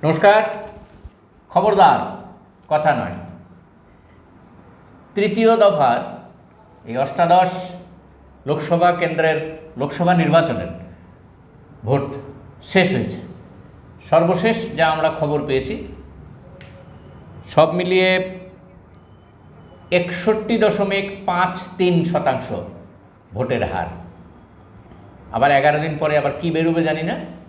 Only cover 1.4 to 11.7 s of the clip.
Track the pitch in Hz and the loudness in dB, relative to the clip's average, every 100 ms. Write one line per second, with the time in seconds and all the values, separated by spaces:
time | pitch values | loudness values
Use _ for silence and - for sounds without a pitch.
1.4 | _ - 202 196 175 120 98 - - - | _ 0 2 6 6 4 -2 -10 -16 -20
2.4 | - _ - 151 151 131 98 87 87 - | -20 _ -2 0 2 0 -2 -8 -14 -18
3.4 | - - - _ _ - - - - - | -20 -20 -20 _ _ -20 -20 -20 -20 -20
4.4 | - - - - - - - - 202 208 | -20 -20 -20 -20 -20 -20 -10 -2 0 2
5.4 | 226 226 202 160 135 117 - - - - | 4 6 4 4 2 2 -2 -14 -18 -20
6.4 | - - - - - 120 139 - 170 175 | -20 -20 -20 -20 -10 -4 -4 0 4 4
7.4 | 185 - - - - - - - - - | 4 -2 -10 -14 -18 -20 -20 -20 -20 -16
8.4 | - 151 - 170 175 175 165 160 160 156 | -4 -4 0 2 2 2 -2 0 0 0
9.4 | - - - - 143 - 175 180 156 165 | -4 -12 -16 -8 -6 -2 2 2 4 4
10.4 | - 123 - - - - - - - - | 2 -2 -6 -10 -16 -20 -20 -20 -20 -20
11.4 | - - - | -20 -20 -20